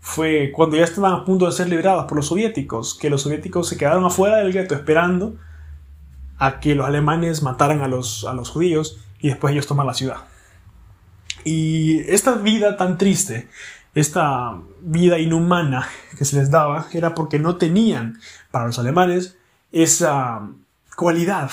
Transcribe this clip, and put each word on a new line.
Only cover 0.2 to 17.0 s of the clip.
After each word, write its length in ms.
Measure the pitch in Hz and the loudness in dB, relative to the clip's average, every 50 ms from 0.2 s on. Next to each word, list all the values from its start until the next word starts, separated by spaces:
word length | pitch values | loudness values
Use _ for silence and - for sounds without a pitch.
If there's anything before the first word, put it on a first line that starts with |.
| 160 160 156 151 139 139 139 | 0 2 2 2 0 0 2
cuando 240 | - 160 160 151 | 2 2 4 6
ya 80 | 156 170 | 2 2
estaban 280 | 170 - 202 196 190 180 | 2 2 0 2 2 2
a 120 | - - | 0 0
punto 200 | 185 190 185 180 | 0 2 2 2
de 60 | 170 | 2
ser 160 | 139 - 180 | 0 -2 -2
liberados 380 | 175 175 165 160 190 190 170 143 | 0 0 2 2 4 2 2 0
por 100 | - 143 | -2 -2
los 120 | 147 139 | -2 -2
soviéticos, 720 | - 170 190 226 220 220 - 135 - - 113 113 - - | 0 0 0 0 -2 -2 -4 -6 -6 -6 -8 -6 -8 -10
que 120 | - - 151 | -4 -2 -2
los 140 | 143 135 143 | -2 0 -2
soviéticos 440 | 143 151 147 - 190 - 175 170 | -2 -4 -6 -8 -6 -4 -4 -4
se 100 | - 180 | -4 -4
quedaron 280 | 175 147 143 160 185 185 | -2 0 2 2 2 2
afuera 320 | 180 170 - 190 202 220 | 0 2 2 2 4 4
del 160 | 220 208 190 185 | 2 2 2 0
gueto 200 | 190 185 - 147 | -2 -2 -2 -4
esperando 640 | 139 - - 156 165 175 180 185 180 196 226 - - - - - - - - - - - - - - - - - - - - - | -4 0 2 4 4 4 2 0 0 -2 -4 -8 -12 -18 -20 -20 -20 -18 -18 -18 -20 -20 -20 -20 -20 -20 -20 -20 -18 -18 -18 -6
a 220 | - 135 135 131 - | -2 -2 -2 -2 0
que 160 | - 151 147 | 0 0 2
los 100 | 139 131 | 2 0
alemanes 580 | 135 143 147 147 147 156 170 170 165 160 151 147 | 0 0 0 2 0 0 0 0 -2 -2 -2 -4
mataran 380 | 131 127 - 147 143 151 147 | -4 2 2 2 2 4 0
a 60 | 139 | 0
los, 360 | 135 127 127 123 107 - - - | -2 -4 -4 -4 -6 -8 -8 -8
a 100 | - 131 | -8 -8
los 160 | 127 120 - | -8 -8 -8
judíos 500 | - 151 170 180 165 156 156 156 - - - - - - | -4 0 0 2 2 0 -2 -4 -10 -16 -20 -20 -16 -4
y 100 | - 143 | -4 -2
después 220 | 127 - - 143 | -2 0 0 0
ellos 160 | 143 147 135 | 0 0 -2
toman 180 | - 143 139 139 | -2 -2 -2 -2
la 80 | 131 120 | -2 -2
ciudad. 240 | - 131 131 120 - - - - - _ _ _ - - - - - - - - _ _ - - - _ - - - - | -4 -6 -6 -8 -8 -14 -20 -20 -20 _ _ _ -20 -20 -20 -20 -20 -20 -20 -20 _ _ -20 -20 -20 _ -14 -14 -8 -6
Y 560 | 156 160 160 160 156 160 160 156 156 160 156 - - | -4 -2 0 0 0 0 0 2 2 2 0 0 0
esta 260 | 175 208 - 269 247 | 0 2 2 2 0
vida 420 | 214 202 214 220 220 208 208 196 | 2 2 0 2 4 2 2 2
tan 200 | - 185 185 175 | 2 -2 -2 0
triste 520 | 160 202 196 185 - - - 113 117 - - - - - - - - _ _ _ 151 | 2 2 2 2 2 -2 -4 -6 -10 -10 -14 -20 -20 -18 -18 -20 -20 _ _ _ 0
esta 600 | 151 147 - 180 160 147 135 123 123 120 107 90 - - - - | 0 0 0 0 0 0 0 -2 -4 -6 -8 -12 -16 -20 -20 -14
vida 360 | - 170 156 170 175 175 175 | -8 -4 0 4 4 4 4
inhumana 680 | 165 160 165 160 165 170 175 175 175 175 143 131 127 123 - - - - - - | 4 2 0 2 2 2 2 2 2 2 0 0 -2 -4 -6 -10 -16 -20 -20 -6
que 80 | - 143 | -4 -4
se 120 | 135 143 | 0 2
les 140 | 143 139 139 | 2 2 4
daba 360 | 147 160 151 147 143 160 151 - - | 4 4 4 4 0 -4 -6 -6 -4
era 220 | 170 | -2